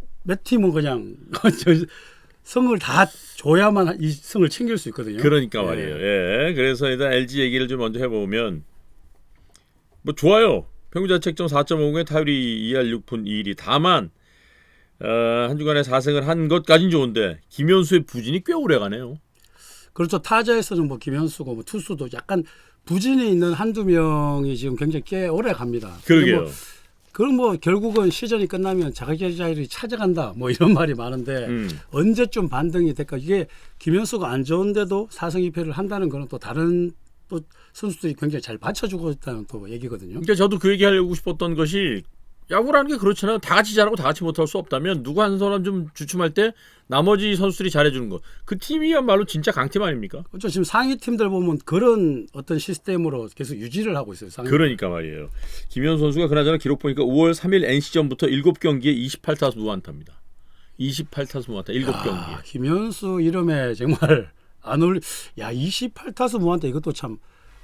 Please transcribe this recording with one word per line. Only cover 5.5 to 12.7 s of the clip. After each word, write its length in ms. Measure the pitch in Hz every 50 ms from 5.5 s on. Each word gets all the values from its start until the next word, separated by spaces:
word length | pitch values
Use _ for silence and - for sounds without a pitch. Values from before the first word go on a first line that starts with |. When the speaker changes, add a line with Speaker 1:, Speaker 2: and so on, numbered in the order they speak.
| 95 113
Speaker 1:
예. 40 | 101
Speaker 2:
말이에요. 300 | 87 82 80 78 76 76
예. 580 | 76 87 101 101 98 90 87 101 120 143 170 180
그래서 340 | 139 127 135 131 117 143 135
일단 240 | 131 127 139 139 131
엘지 280 | 127 131 123 135 139
얘기를 260 | 135 127 120 131 131 120
좀 120 | 131 127
먼저 200 | 120 113 110 120
해보면 640 | 131 123 113 107 101 95 101 113 117 107 90 76 76 - - - - - - - - - - - - - - - - - _ _ _ _ _ _ _ _ _ _
뭐 140 | - 147 147
좋아요. 500 | - - 160 202 220 226 208 143 92 - - - - - -
평균 180 | - 175 190 190
자책점 380 | 185 175 - 180 156 - 175 165
사점오공에 580 | 143 143 143 - 170 156 151 147 147 165 165
타율이 640 | - 147 156 156 147 143 135 127 120 113 110 107
이 60 | 113